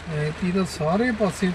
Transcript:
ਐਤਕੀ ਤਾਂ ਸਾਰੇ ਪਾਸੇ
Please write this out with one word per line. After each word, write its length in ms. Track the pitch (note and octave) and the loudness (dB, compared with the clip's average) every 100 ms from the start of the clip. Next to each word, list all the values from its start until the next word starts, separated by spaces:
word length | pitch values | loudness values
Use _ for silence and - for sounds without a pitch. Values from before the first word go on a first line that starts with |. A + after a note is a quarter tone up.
| E3 D3+ | -6 -4
ਐਤਕੀ 360 | D3+ D3+ F3+ | -2 -2 0
ਤਾਂ 140 | F#3+ F3+ | 2 0
ਸਾਰੇ 460 | - D#3 G3 B3 G#3+ | 0 0 2 2 2
ਪਾਸੇ 320 | G3+ - F#3 | 0 0 -2